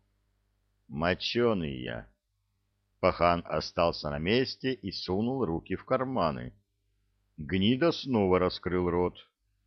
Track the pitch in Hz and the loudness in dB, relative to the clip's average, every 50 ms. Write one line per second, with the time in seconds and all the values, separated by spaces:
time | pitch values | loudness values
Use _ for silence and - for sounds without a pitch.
0 | _ _ _ _ _ _ _ _ _ _ _ _ _ _ _ _ _ - - 71 | _ _ _ _ _ _ _ _ _ _ _ _ _ _ _ _ _ -12 -6 -2
1 | 78 87 92 - - - - 117 120 117 110 95 82 73 67 64 62 62 58 57 | 0 0 0 0 -2 -2 0 2 2 2 2 2 -2 -4 -6 -6 -8 -8 -8 -10
2 | 57 - _ _ _ _ _ _ _ _ _ _ _ _ _ _ _ _ _ _ | -12 -14 _ _ _ _ _ _ _ _ _ _ _ _ _ _ _ _ _ _
3 | - 92 85 - 82 87 87 85 - - 78 78 - - - - 85 85 82 - | 2 2 4 4 4 4 4 4 0 -2 -4 -4 -4 -2 0 2 2 2 2 -2
4 | - 73 71 73 80 90 110 123 131 - - - - 135 131 - - 98 - - | -4 -6 -4 -2 0 0 2 2 0 -2 -4 -6 -4 -4 -4 -6 -6 -10 -10 -8
5 | - - 92 98 110 120 135 139 117 80 82 82 - - 95 87 - - 127 127 | -6 -4 -2 -2 -2 -2 -2 -2 -2 -2 -2 -4 -4 -6 -6 -6 -4 -2 -2 -2
6 | 131 131 131 123 87 80 71 62 60 - - _ _ _ _ _ _ _ _ _ | -2 -2 -2 0 0 0 0 -2 -8 -12 -14 _ _ _ _ _ _ _ _ _
7 | _ _ _ _ _ _ _ - 76 69 85 95 95 107 127 131 147 170 156 - | _ _ _ _ _ _ _ -12 -6 -4 0 2 2 2 2 4 2 2 0 0
8 | - 139 127 110 101 92 90 90 90 90 - - - 90 87 90 90 87 85 87 | -2 0 2 4 4 4 4 4 4 2 0 -2 -4 -2 -2 0 0 0 0 0
9 | 90 87 87 - - _ _ _ _ _ _ _ _ | 0 -2 -4 -8 -20 _ _ _ _ _ _ _ _